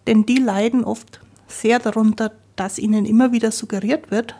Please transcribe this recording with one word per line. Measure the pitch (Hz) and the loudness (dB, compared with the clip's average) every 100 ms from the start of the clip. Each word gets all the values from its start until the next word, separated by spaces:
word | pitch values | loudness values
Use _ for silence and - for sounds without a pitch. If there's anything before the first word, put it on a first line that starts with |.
| - | 2
denn | 220 214 | 2 4
die | 254 | 2
leiden | 254 196 220 247 | 2 0 0 0
oft | 226 226 - - - _ _ | -2 -6 -12 -20 -20 _ _
sehr | - 220 240 | -4 0 0
darunter, | 240 214 220 208 220 - _ | 0 0 0 0 -4 -8 _
dass | - 190 - | -10 -8 -4
ihnen | - 214 | -2 0
immer | 214 220 254 | 2 4 4
wieder | 240 226 | 2 -2
suggeriert | 220 208 196 202 311 - | -4 -6 -6 -2 -4 -2
wird, | 202 233 - | -6 -6 -12